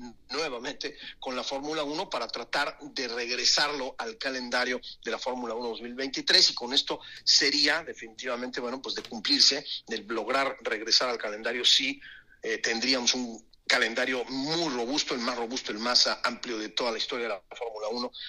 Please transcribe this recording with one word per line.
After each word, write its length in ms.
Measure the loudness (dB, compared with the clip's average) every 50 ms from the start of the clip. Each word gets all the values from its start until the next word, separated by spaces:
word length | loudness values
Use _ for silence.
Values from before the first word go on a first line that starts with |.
| -16 -16 -16 -18 -12 -6
nuevamente 680 | -4 -2 -2 -2 -4 -6 -6 -8 -6 -6 -8 -8 -8 -10 -14 -14 -14 -10
con 160 | -8 -6 -4
la 80 | -4 -4
Fórmula 400 | -4 -4 -4 -4 -4 -2 -2 -2
uno 260 | -2 -2 -4 -4 -4
para 180 | -4 -4 -4
tratar 500 | -4 -6 -8 -6 -2 0 0 0 0 -2 -6
de 260 | -12 -8 -6 -4 -4
regresarlo 880 | -2 -2 -2 -2 -2 0 2 4 6 6 6 4 4 2 0 -4 -4 -6
al 200 | -6 -6 -6 -6
calendario 600 | -4 -4 -4 -2 -2 -2 0 0 2 2 2 0 -2 -4 -8 -14 -8 -6
de 80 | -4
la 80 | -4 -2
Fórmula 340 | -2 -2 -2 -2 -4 -4 -4
uno 160 | -4 -4 -4
dos 120 | -4 -6
mil 120 | -8 -8 -6
veintitrés, 560 | -4 -4 -4 -4 -2 2 4 6 6 6 6
y 40 | 4
con 200 | 0 -4 0 0
esto 260 | 0 0 0 -2 -4 -6 -10 -16 -2 4
sería 600 | 6 6 6 6 4 4 4 4 4 2 2 -2
definitivamente, 800 | -6 -10 -12 -14 -12 -12 -8 -6 -4 -4 -4 -4 -6 -6 -6
bueno, 200 | -4 -4 -6 -6
pues 140 | -6 -6 -6
de 80 | -6 -6
cumplirse, 640 | -6 -6 -4 0 2 6 8 8 8 6 4 0 -4 -8 -8 -6
de 100 | -4 -4 -4
lograr 580 | -4 -4 -4 -2 0 2 2 2 2 0 -2 -4
regresar 480 | -4 -2 -2 -2 2 2 4 4 4 2
al 80 | 0
calendario, 460 | -2 -4 -4 -4 -4 -2 -2 -2 2 6
sí, 380 | 6 6 6 4 2 -2 -4 -8 -16 -18 -18 -20 -20 -18 -8
eh, 160 | -4 -2 -2
tendríamos 560 | 0 0 0 0 2 2 2 2 4 4 2 2
un 400 | 2 0 -4 -6 -10 -14 _ -20 -6 _
calendario 600 | 2 2 4 4 2 2 0 0 2 0 0 -2
muy 480 | -4 -4 -4 -2 0 0 0 0 0 0
robusto, 400 | 0 0 0 0 0 0 0 0
el 80 | 0
más 160 | 0 0 0
robusto, 340 | -2 -2 -2 -4 -4 -4 -4
el 80 | -4 -2
más, 280 | 0 4 6 6 6
ah, 120 | 6 4 0 -2
amplio 320 | -2 -2 -4 -6 -6 -4
de 120 | -4 -4 -4
toda 220 | -4 -2 -2 0
la 60 | 0
historia 300 | -2 -2 -4 -4 -2 -2
de 20 | -2
la 120 | -4 -6 -8 -12 -10
Fórmula 300 | -8 -8 -6 -6 -4 -4
uno, 240 | -2 -2 -2 -4 -6 -8 -10 -12